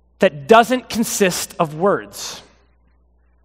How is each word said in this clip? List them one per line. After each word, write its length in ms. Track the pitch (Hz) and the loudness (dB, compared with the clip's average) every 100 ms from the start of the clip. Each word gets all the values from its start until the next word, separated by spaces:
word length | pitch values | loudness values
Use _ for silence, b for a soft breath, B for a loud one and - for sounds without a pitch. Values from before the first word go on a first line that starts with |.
| _ - | _ 0
that 300 | 196 147 139 | 0 0 4
doesn't 400 | 226 226 254 - | 6 6 0 -4
consist 680 | 214 233 - 190 - - - | -6 -4 0 0 -2 -8 -6
of 140 | 165 | -6
words. 680 | 151 196 151 101 - - - - _ _ _ _ _ _ _ _ _ | -2 -2 -2 -4 -14 -14 -14 -20 _ _ _ _ _ _ _ _ _